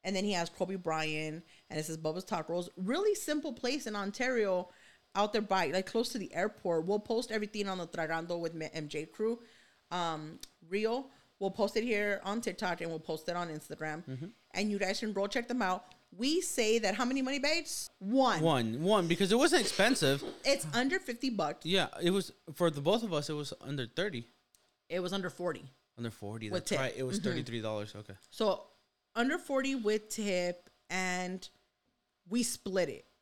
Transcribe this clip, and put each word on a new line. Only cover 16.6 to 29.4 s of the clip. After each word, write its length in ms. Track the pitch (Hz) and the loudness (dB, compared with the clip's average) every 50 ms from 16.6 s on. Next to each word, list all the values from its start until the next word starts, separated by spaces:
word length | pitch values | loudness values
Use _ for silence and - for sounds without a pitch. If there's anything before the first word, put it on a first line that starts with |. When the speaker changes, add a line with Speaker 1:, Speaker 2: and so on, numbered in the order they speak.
| 226 214 220 233 | 4 4 4 4
Speaker 1:
that 160 | 220 190 208 | 4 2 2
how 100 | 240 254 | 2 0
many 160 | 247 262 269 | 0 2 0
money 160 | 262 254 277 | 0 0 0
bags? 540 | 285 262 294 311 339 311 - - - - - _ _ | 0 2 2 2 2 0 -4 -6 -6 -8 -10 _ _
One. 420 | 190 196 240 269 262 240 202 160 | -4 2 6 6 6 6 6 6
Speaker 2:
One. 400 | 160 165 151 127 117 110 110 135 | 4 4 6 4 4 2 0 2
One, 260 | 160 190 220 202 170 | 4 6 6 6 6
because 240 | 165 170 - 196 175 | 4 2 2 4 4
it 40 | 214 | 6
wasn't 260 | 240 285 294 302 302 | 6 8 8 6 6
expensive. 640 | 220 - - - 190 233 269 - 156 135 139 139 - - - - - | 4 4 4 4 6 6 6 6 4 4 4 4 0 -8 -10 -2 2
Speaker 1:
It's 220 | 277 277 277 - 156 147 | 2 2 2 0 -2 0
under 240 | 233 254 269 349 381 | 2 2 2 2 0
fifty 300 | - - 233 - - 269 | -2 -4 -6 -2 -2 -2
bucks. 340 | 226 196 160 147 160 - - | 0 0 0 0 -2 -4 0
Speaker 2:
Yeah, 260 | 160 185 190 156 - - - | 2 4 4 2 2 -2 0
it 80 | 175 175 | 2 4
was, 220 | 185 202 180 - - _ _ - 151 | 4 4 0 -2 -10 _ _ -16 -2
for 160 | - 180 165 | 2 2 2
the 100 | 147 143 | 2 2
both 220 | 139 165 202 233 226 | 4 4 4 4 2
of 100 | 208 165 | 0 -2
us, 160 | 147 143 - | -2 -2 -2
it 40 | 156 | -4
was 200 | 147 147 135 - - | -4 -6 -8 -10 -10
under 240 | - 131 143 143 123 | -8 -6 -4 -4 -4
thirty. 420 | 113 _ - 185 208 165 117 120 - _ _ _ _ _ _ _ _ _ _ _ _ | -4 _ -2 -2 -2 -4 -6 -8 -10 _ _ _ _ _ _ _ _ _ _ _ _
Speaker 1:
It 100 | 160 185 | -4 -4
was 120 | 175 175 190 | -2 -2 -2
under 160 | 202 180 180 | -2 -4 -4
forty. 340 | - - 180 180 - - - 131 _ _ _ _ _ | -6 -4 -4 -4 -4 -6 -10 -18 _ _ _ _ _
Speaker 2:
Under 140 | - 120 117 | -8 -8 -8
forty, 400 | 110 - 107 101 107 113 110 104 | -8 -8 -10 -10 -8 -8 -6 -4
Speaker 1:
With 120 | 180 180 170 | -4 -4 -2
Speaker 2:
that's 60 | - | -2
Speaker 1:
tip. 100 | 175 147 | -2 0
Speaker 2:
right. 140 | 131 127 - | 0 -2 -2
It 60 | - 131 | -4 -4
was 160 | 127 190 208 | -4 -4 -2
Speaker 1:
Mm-hmm. 100 | 165 202 | -2 -2
Speaker 2:
thirty-three 320 | 175 156 151 - 117 117 | -2 -2 -4 -4 -6 -4
dollars, 320 | 110 110 110 104 104 101 - | -4 -4 -4 -4 -6 -8 -12
okay. 200 | 101 107 - 98 - - _ | -16 -16 -16 -18 -18 -20 _
Speaker 1:
So, 320 | - - 220 208 185 - - - _ _ _ _ _ _ _ _ _ | -4 0 0 0 0 0 -4 -18 _ _ _ _ _ _ _ _ _
under 240 | 226 240 262 311 | 0 0 2 0
forty 380 | 349 | -2